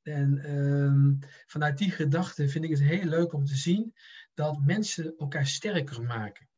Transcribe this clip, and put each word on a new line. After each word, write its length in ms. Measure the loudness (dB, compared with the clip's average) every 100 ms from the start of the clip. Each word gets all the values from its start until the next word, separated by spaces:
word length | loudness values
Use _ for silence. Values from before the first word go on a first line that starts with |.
En, 360 | -6 -2 0 0
ehm, 920 | -2 -2 0 2 4 6 6 4 -4 -20 -10
vanuit 320 | -2 -2 0
die 140 | -2
gedachte 580 | 0 0 0 -2 -2 -2
vind 140 | 0
ik 60 | -2
het 140 | 2
heel 220 | 2 2 0
leuk 280 | 0 0
om 120 | 0 -2
te 100 | -2
zien 380 | 0 0 -2 _ -20 -20 -16
dat 260 | -4 -4 2 2
mensen 480 | 2 -2 -4 -8 -6
elkaar 300 | -6 -2 -2
sterker 540 | -2 -2 -2 -4 -6
maken. 460 | -6 -6 -8 -12 _